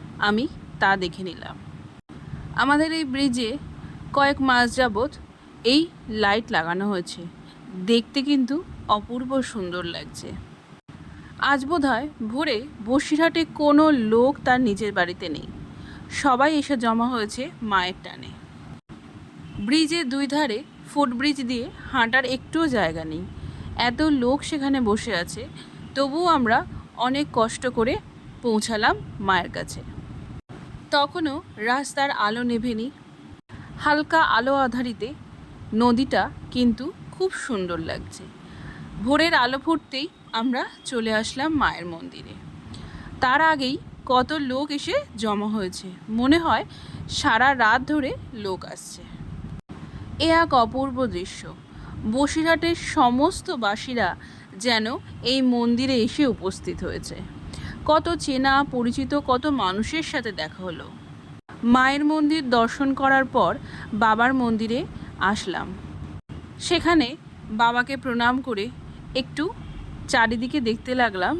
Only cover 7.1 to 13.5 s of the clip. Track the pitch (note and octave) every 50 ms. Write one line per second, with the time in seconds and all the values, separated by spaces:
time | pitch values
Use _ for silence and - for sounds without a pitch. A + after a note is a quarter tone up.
7.1 | - - E3+ E3+ - - - - - - - - F#3 F#3 F3+ G3 A#3 A#3 A3+ -
8.1 | - C#4 C4 D4 D4 C4+ B3+ A#3 C#4 E4 F#4+ - - - - - G#3 G#3 G3+ -
9.1 | A#3+ B3+ C4 B3+ C4+ C4+ B3 - - A3 F#3 F3 F3 F3+ E3+ E3+ E3 E3 D#3 -
10.1 | - - - - - - - - - - - - - - _ - - - - -
11.1 | - - - - - - - C4 C#4+ C4+ C4+ C4+ F4 E4+ C#4 C#4 A#3+ A3 C#4 D4+
12.1 | - - A#3 G#3+ A3+ C#4 E4 D4+ A#3+ G#3 C4 D4+ - - G#3 A3 B3+ C#4+ - -
13.1 | D4+ D4 E4 E4 D#4+ E4 D#4+ -